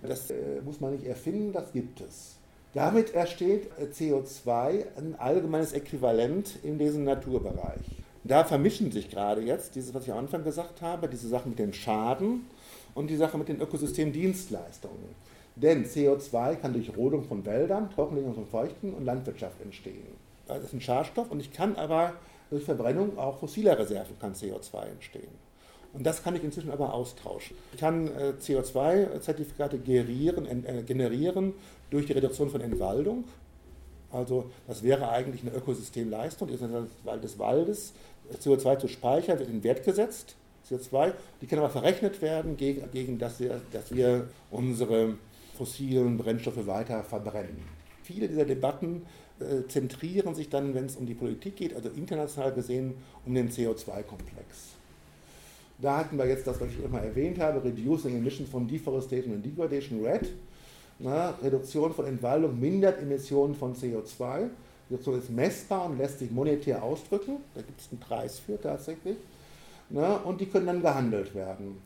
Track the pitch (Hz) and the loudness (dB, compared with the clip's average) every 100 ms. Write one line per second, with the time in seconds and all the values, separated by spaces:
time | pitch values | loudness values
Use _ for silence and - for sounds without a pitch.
0 | 127 131 - 127 139 139 135 147 139 139 | -4 -6 -4 -6 -4 -4 -6 -6 -4 -4
1 | 127 123 160 202 208 185 - 131 - - | -6 -6 -4 -2 -2 -4 -4 -6 -6 -8
2 | 92 - - - - - - 139 143 220 | -14 -14 -18 -20 -20 -20 -8 2 4 6
3 | 220 170 175 - 180 202 202 - 147 - | 4 2 0 2 4 4 2 -6 -6 -2
4 | 156 143 135 - 120 117 131 190 214 - | 2 2 0 -6 0 2 2 0 -2 -8
5 | 156 156 123 170 160 160 160 139 - 147 | -10 -4 2 4 4 0 0 -2 -4 0
6 | 120 113 120 170 208 - 151 151 147 151 | 4 4 4 2 -2 -6 -4 2 2 2
7 | 139 139 139 127 98 - 85 - - - | 2 2 2 0 0 -4 -4 -6 -8 -10
8 | - - - 139 160 151 165 208 190 107 | -14 -14 4 6 8 6 6 4 0 0
9 | 95 92 101 107 113 156 - 135 123 127 | -4 -2 2 2 2 0 -2 -8 -6 -6
10 | 123 104 139 175 156 143 170 - 170 175 | -4 -4 -2 -2 -2 -2 -6 -6 -6 -2
11 | 165 123 117 123 127 110 104 95 - 110 | -2 -4 0 0 0 -2 -2 -2 0 2
12 | 113 131 196 247 247 - - - - - | 2 2 2 0 -4 -18 -20 -20 -12 -4
13 | 147 156 160 160 143 147 156 147 143 - | -2 2 2 2 -2 -2 -2 -2 -2 0
14 | 156 143 185 185 - - 170 - 92 90 | 0 2 2 2 -2 -6 -6 -14 -14 -14
15 | 92 90 - - - - 143 156 110 151 | -16 -18 -20 -20 -20 4 6 6 4 4
16 | 143 139 - 120 123 160 143 120 110 98 | 6 6 2 0 2 0 0 -2 -2 0
17 | 123 147 - 107 98 110 165 196 214 - | 2 2 -2 -6 -2 2 2 2 0 0
18 | 143 147 135 113 104 113 143 147 202 - | 0 0 -2 -4 -4 -2 -2 -4 -8 -4
19 | 127 127 131 - 98 - 101 - - - | -2 -2 -4 -8 -10 -10 -14 -12 -14 -14
20 | - - - - - 139 - 135 117 127 | -16 -18 -20 -20 -8 -8 -6 -8 0 0
21 | 151 - 240 147 131 - 196 202 156 160 | 2 -2 -4 -4 -8 -2 0 0 0 2
22 | 170 170 - - - 147 143 131 113 151 | 2 0 -16 -20 -6 -4 0 2 2 4
23 | 202 196 135 135 156 - 214 110 104 101 | 2 0 -2 -2 -6 2 6 6 4 -2
24 | 101 95 104 95 101 104 - - 52 - | -6 -8 -8 -6 -6 -8 -8 -10 -10 -12
25 | - - - 151 - - - - - 143 | -14 -16 -16 -18 -20 -20 -20 -20 -16 -2
26 | 139 156 175 175 151 143 156 139 143 120 | 0 0 -2 -2 -2 -4 -6 -2 0 0
27 | - - - - - - - 123 156 165 | -4 -6 -10 -10 -10 -16 -16 0 2 2
28 | 160 131 139 139 - 139 131 131 143 185 | 0 0 0 -2 2 2 2 2 6 6
29 | 196 - - 151 - - 143 135 123 127 | 4 0 -2 -2 -4 -2 -2 -2 4 4
30 | 120 123 156 170 151 123 120 123 117 131 | 4 2 2 2 -2 -4 -2 -4 -2 0
31 | 123 120 165 185 190 190 - - - 143 | 2 2 2 2 0 -2 -14 -20 -2 0
32 | 143 135 131 131 143 143 120 95 92 107 | 2 4 2 2 0 0 -2 0 0 2
33 | 165 240 240 - - - - - - - | 0 -2 -6 -12 -20 -20 -20 -20 -20 -20
34 | - 123 123 127 123 - - 101 110 139 | -10 -6 0 0 -2 -10 -12 0 4 4
35 | 123 120 131 123 120 117 127 113 107 - | 4 0 -2 -6 -6 -6 -2 -4 -4 -4
36 | 113 107 131 - 175 123 123 117 117 - | -4 -2 -4 -4 -6 -4 -4 -4 -6 -8
37 | - 113 113 101 104 131 170 208 - - | -8 -6 -8 -4 2 4 4 -2 -6 -14
38 | - - - - - 135 135 135 123 - | -20 -20 -14 -4 4 6 6 4 2 -2
39 | 123 143 175 160 123 113 107 131 - 190 | 4 4 4 0 0 0 2 4 4 4
40 | 220 - - - - - - 127 - 135 | 2 0 -14 -20 -20 -20 -6 -6 0 4
41 | 165 190 - - 127 151 147 131 120 185 | 4 2 -12 -14 -2 2 2 4 4 4
42 | 202 196 156 160 160 147 139 139 135 127 | 2 0 0 0 -2 0 0 0 -4 -6
43 | 127 120 117 - 123 123 - 113 - 120 | -4 -2 -4 -2 -4 -4 -6 -10 -4 2
44 | 123 123 123 - - 117 127 117 117 113 | 4 4 2 -10 -10 -2 0 0 4 6
45 | 113 107 - - - - 123 - 139 131 | 4 0 -10 -20 -20 -10 -8 -4 2 4
46 | 123 117 110 117 117 120 101 98 113 113 | 4 4 2 0 0 -4 -2 -2 -2 -4
47 | 107 107 107 104 90 76 78 - - - | -4 -6 -4 -6 -8 -10 -12 -16 -20 -20
48 | - 180 208 151 139 131 131 143 165 175 | -12 -4 -2 2 2 2 0 0 -4 -4
49 | 170 - - - - 139 127 143 127 - | -8 -18 -20 -12 -2 -2 0 0 -2 -4
50 | 160 190 190 160 151 139 139 131 131 135 | -2 0 0 -2 -2 0 0 -2 -2 -4
51 | 123 - 120 117 196 196 175 - 113 - | -6 -4 -4 -4 -6 -6 -6 -4 -8 -6
52 | 165 156 147 147 135 131 117 123 131 131 | -4 -2 -4 0 0 0 -2 -2 -2 -6
53 | - - - 127 120 120 117 - - 95 | -14 -16 -2 2 2 0 0 0 -4 -8
54 | 104 95 - - - - - - - - | -8 -12 -12 -14 -18 -18 -20 -20 -20 -20
55 | - - - - - - - - 131 143 | -20 -20 -20 -20 -20 -20 -20 -4 0 2
56 | 156 147 127 131 - 123 123 - 135 123 | 0 0 2 2 0 -2 -4 -4 -4 -2
57 | 107 107 156 180 156 139 131 110 117 156 | -2 0 0 2 2 2 0 -2 0 0
58 | 160 123 120 135 135 127 120 151 151 131 | 0 0 -2 -2 -6 -4 -2 -2 -2 -2
59 | 131 127 127 104 107 151 160 139 139 117 | 0 -2 -2 -4 -6 -2 0 -2 -2 -2
60 | 110 - - - - - - - - - | 0 0 0 -8 -14 -18 -20 -20 -20 -8
61 | 127 147 175 135 135 131 131 151 160 165 | -2 0 0 0 0 0 0 2 2 2
62 | 139 127 120 147 160 123 135 190 190 185 | -2 0 2 4 4 2 2 6 6 4
63 | 143 139 139 143 143 143 127 120 127 113 | 0 -2 2 4 4 2 -4 -4 -2 -4
64 | 107 - 123 139 233 - - - - 127 | -6 -6 -4 -2 -4 -6 -20 -20 -8 -6
65 | - 123 123 117 156 196 - 190 175 131 | -2 -2 -2 2 2 0 -2 -2 0 0
66 | 139 139 123 117 147 147 147 110 110 151 | -2 -2 -4 0 2 2 2 0 0 -4
67 | - 202 226 277 277 - 113 - - 117 | -2 -2 -2 -8 -8 -14 -14 -16 -14 -14
68 | - 117 120 - - 208 147 143 143 160 | -6 -4 -4 -8 -8 -4 -4 -4 -6 -8
69 | 185 220 - - - - - - - 143 | -4 -6 -8 -20 -20 -20 -20 -20 -6 0
70 | 165 202 180 180 190 190 180 175 165 135 | 2 2 0 -4 2 2 4 4 4 4
71 | 123 107 98 101 95 95 98 98 | 2 0 -2 -6 -6 -6 -8 -12